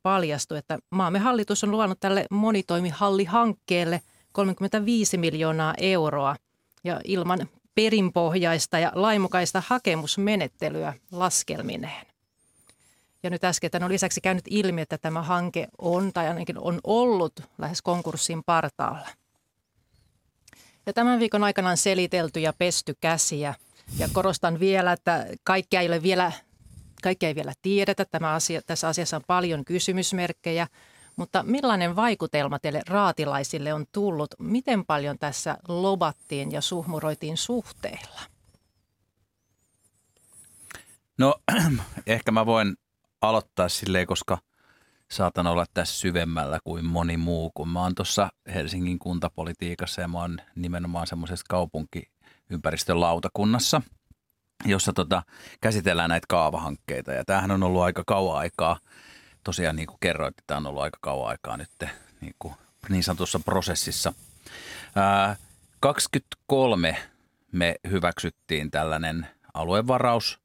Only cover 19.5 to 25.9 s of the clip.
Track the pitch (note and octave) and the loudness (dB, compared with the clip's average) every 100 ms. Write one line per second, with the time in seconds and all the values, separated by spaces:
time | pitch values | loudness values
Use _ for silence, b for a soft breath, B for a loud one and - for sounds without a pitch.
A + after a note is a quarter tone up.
19.5 | _ _ _ _ _ _ _ _ _ - | _ _ _ _ _ _ _ _ _ -20
20.5 | b b b - G#3+ A#3+ A#3+ A3+ G#3 G#3 | b b b -4 2 4 4 4 4 2
21.5 | G3 F#3 F3 G3+ F#3 F3 F#3 E3 D#3+ D#3 | 2 2 2 2 2 2 0 0 0 -2
22.5 | D3 F3 E3 - C#3+ E3 D#3+ - D3+ C#3+ | 2 0 0 -4 -2 0 2 0 -2 -4
23.5 | - b b - - D#3 F#3 F#3+ E3+ F3 | -8 b b -10 -4 -2 0 0 0 0
24.5 | E3 F#3+ F#3+ F3+ E3+ - D#3+ A2+ - - | 2 2 4 2 0 0 -2 -2 -4 0
25.5 | F#3+ F3+ F#3 F3 | 0 2 2 2